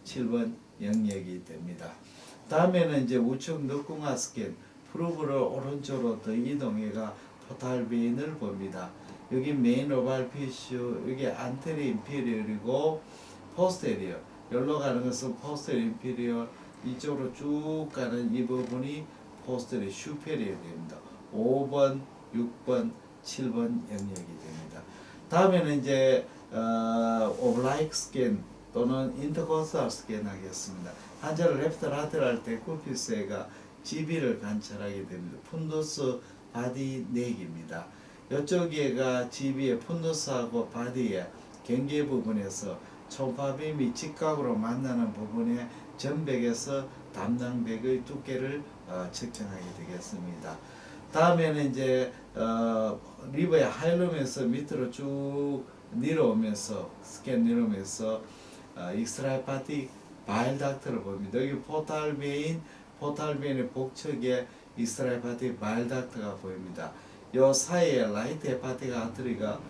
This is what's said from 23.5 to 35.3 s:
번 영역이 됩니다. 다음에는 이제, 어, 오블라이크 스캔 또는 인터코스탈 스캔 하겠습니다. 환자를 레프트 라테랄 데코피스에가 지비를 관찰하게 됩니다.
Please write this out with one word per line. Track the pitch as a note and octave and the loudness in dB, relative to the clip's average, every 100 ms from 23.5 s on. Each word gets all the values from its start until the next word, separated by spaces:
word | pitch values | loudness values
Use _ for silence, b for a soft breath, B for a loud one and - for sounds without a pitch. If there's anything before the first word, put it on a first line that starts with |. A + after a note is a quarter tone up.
번 | A#2 A#2 A#2 - | 2 2 0 -2
영역이 | G#2 G2 F#2 | -6 -4 -6
됩니다. | E2+ E2 D#2+ D#2+ D#2+ - - B B B - | -8 -12 -12 -12 -12 -12 -14 B B B 0
다음에는 | E3 F#3+ F3+ D3+ D3 | 6 8 8 6 2
이제, | C3 C3+ C3+ B2+ - B - | 4 6 8 6 4 B -6
어, | A2 A2+ A2+ A2+ A#2 A2+ A2+ G#2+ - | -2 2 2 4 4 4 4 2 4
오블라이크 | B2 A2+ C3 C#3+ D#3 - | 4 4 4 4 2 0
스캔 | - C3+ A#2+ G2+ - - - | -4 0 2 2 -2 -16 -6
또는 | A#2+ B2 C3 C3 B2 | 2 4 4 0 -2
인터코스탈 | D3 D#3+ D#3+ D#3 D#3 D#3 A#2+ | -2 0 2 2 2 0 0
스캔 | - - G#2+ G2+ | -2 -6 -4 -4
하겠습니다. | F#2+ F#2+ F#2 G2+ F#2 E2+ - B B | -6 -8 -8 -8 -8 -10 -12 B B
환자를 | D3 D#3 E3+ C3+ | -4 4 6 6
레프트 | D3+ - D3+ | 2 2 -2
라테랄 | C#3+ D3 D#3 B2+ A2+ | 0 0 4 4 2
데코피스에가 | A2+ A2+ - D#3+ - A#2+ - G#2+ G2 G2+ - B B B | 0 -4 -4 -6 -4 -4 -2 -2 -2 -4 -6 B B B
지비를 | - D3+ D#3 E3 C3 G#2+ | -6 -4 0 2 2 0
관찰하게 | G#2 G#2+ - G#2 G2+ G2 F2 | 0 -4 -4 -6 -6 -6 -6
됩니다. | F2+ F2 | -8 -8